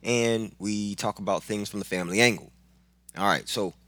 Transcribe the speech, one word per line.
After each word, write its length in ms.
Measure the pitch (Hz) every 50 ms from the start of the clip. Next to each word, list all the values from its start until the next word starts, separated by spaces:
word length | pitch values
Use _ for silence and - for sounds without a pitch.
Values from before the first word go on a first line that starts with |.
| -
and 520 | - 120 120 117 117 117 113 110 104 - -
we 360 | 92 104 107 104 104 101 98
talk 220 | - - 110 101 -
about 240 | 101 101 95 82 -
things 260 | - 110 104 104 -
from 100 | - 104
the 60 | 95
family 340 | - 95 92 90 85 90 104
angle. 320 | 120 123 107 80 67 - - - _ _ _ _ _ _ _ _ _ - -
All 100 | - 98
right, 220 | 101 87 69 - -
so 260 | - 117 101 90 - - _